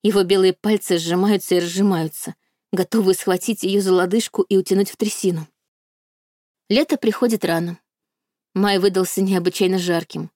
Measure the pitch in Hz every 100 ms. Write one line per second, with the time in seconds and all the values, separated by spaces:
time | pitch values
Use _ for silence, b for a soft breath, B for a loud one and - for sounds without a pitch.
0 | 208 202 185 196 190 180 208 208 - 170
1 | 165 175 202 196 - 180 175 180 202 175
2 | 160 - - - _ _ _ 190 180 226
3 | 190 185 - 180 - 214 185 202 190 185
4 | 180 220 - - 185 190 185 190 196 -
5 | 214 - 190 165 151 _ _ _ _ _
6 | _ _ _ _ _ _ _ 214 302 294
7 | 226 214 247 220 170 165 170 170 _ _
8 | _ _ _ _ _ 190 202 196 196 190
9 | 185 - 190 190 175 - 185 185 180 165
10 | 160 160 160